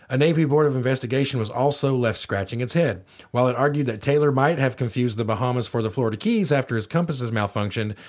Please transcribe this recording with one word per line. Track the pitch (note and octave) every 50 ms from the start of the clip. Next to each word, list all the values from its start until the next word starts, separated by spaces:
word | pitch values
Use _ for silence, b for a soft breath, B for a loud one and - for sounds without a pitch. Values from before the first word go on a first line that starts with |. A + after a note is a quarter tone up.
| B B
A | B2+ C3
Navy | D3 E3 E3 D#3+ D#3+
Board | C#3 C#3+ D3+ D#3 D3
of | C3+
Investigation | C3 A#2+ B2+ C3 B2+ - A#2 B2+ C3+ C#3 C3+ C3+ B2+
was | A2 G#2
also | A2+ A#2+ B2+ C#3+ C#3 - - C#3 C3+
left | B2+ A#2+ A2+ G#2+ -
scratching | - - - G2 G2 - - A#2
its | B2 A#2+ -
head. | E3 E3+ C#3 G2+ F2+ B B B B B B
While | - A#2+ B2+ B2+
it | A#2+
argued | A#2+ C3+ D3 C#3+ D3 C#3+ B2
that | A2+ G#2+
Taylor | - C#3 C#3+ D3 D3 D3
might | C3+ C3+ C3+ D3+ E3+ D3
have | C3+ B2+ A#2 -
confused | B2+ A2+ - B2+ B2 B2 G#2 G#2+
the | A#2
Bahamas | G#2 A2 G2 B2+ B2 B2 B2 A2+ -
for | - A#2+
the | A2 A2
Florida | - - B2 A2+ G#2+ A2
Keys | - G#3+ A#3+ A3 G3 C#3
after | D3 C#3 B2+ - A#2+
his | A2+ G#2
compasses | - - E3 F3 D#3+ D3+ B2+ B2 A#2
malfunctioned, | A2+ A2 G#2 G2 - G#2+ G#2 G#2 - A#2 G#2+ G#2+ G2+ B B